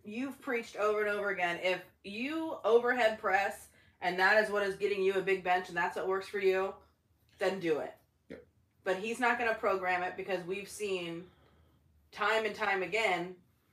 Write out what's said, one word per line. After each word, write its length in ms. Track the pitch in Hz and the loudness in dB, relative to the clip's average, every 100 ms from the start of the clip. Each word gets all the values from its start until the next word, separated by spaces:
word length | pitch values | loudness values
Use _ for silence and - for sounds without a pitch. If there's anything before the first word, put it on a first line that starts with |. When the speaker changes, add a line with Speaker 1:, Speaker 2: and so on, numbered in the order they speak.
| 214 | -12
Speaker 1:
you've 340 | 220 269 - | -6 -6 -8
preached 340 | - 233 226 - | -4 -4 -4 -2
over 260 | 208 214 | 0 2
and 60 | 208 | 0
over 200 | 208 202 | 0 -2
again, 300 | 185 175 170 | 0 -2 0
if 180 | 180 180 - _ | 0 -2 -4 _
you 540 | 196 208 262 320 320 - | -12 -6 -4 -4 -4 -2
overhead 540 | 202 233 240 254 220 214 | 4 6 6 2 2 2
press 520 | 202 190 202 - - _ _ - | 2 2 2 -4 -16 _ _ -6
and 180 | 208 185 | -4 4
that 240 | 190 214 | 6 6
is 80 | 202 | 4
what 100 | 202 | 0
is 120 | 196 190 | -2 0
getting 260 | 196 196 | -2 2
you 120 | 190 | 2
a 80 | 196 | 2
big 220 | 180 190 | 0 0
bench 260 | 180 180 180 | 2 0 0
and 80 | 175 | -2
that's 180 | 175 - | -2 -2
what 120 | 180 | -2
works 200 | 190 190 | -2 -2
for 120 | 202 | 0
you, 340 | 190 190 196 196 - _ _ _ _ - | 2 2 0 -4 -16 _ _ _ _ -2
then 200 | 196 196 | -2 0
do 200 | 165 143 | 0 0
it. 140 | 123 - _ _ - | -2 -10 _ _ -18
Speaker 2:
Yep. 160 | - - _ _ _ | -18 -18 _ _ _
Speaker 1:
But 140 | 196 185 | -4 -2
he's 220 | 220 233 | -2 0
not 200 | 240 240 | 0 2
gonna 140 | 233 220 | 0 0
program 480 | 214 190 180 180 | 0 0 0 0
it 120 | 180 190 | -2 -6
because 280 | 185 180 170 | -4 -4 -4
we've 220 | 196 196 | -8 -8
seen 540 | - 208 185 170 165 180 _ _ _ _ _ _ _ _ | -8 -4 -4 -4 -8 -12 _ _ _ _ _ _ _ _
time 340 | - 208 220 220 | -2 2 2 0
and 80 | |
time 300 | 202 208 190 | -2 0 0
again 520 | 175 208 208 180 180 - _ _ _ | 0 0 2 0 -4 -10 _ _ _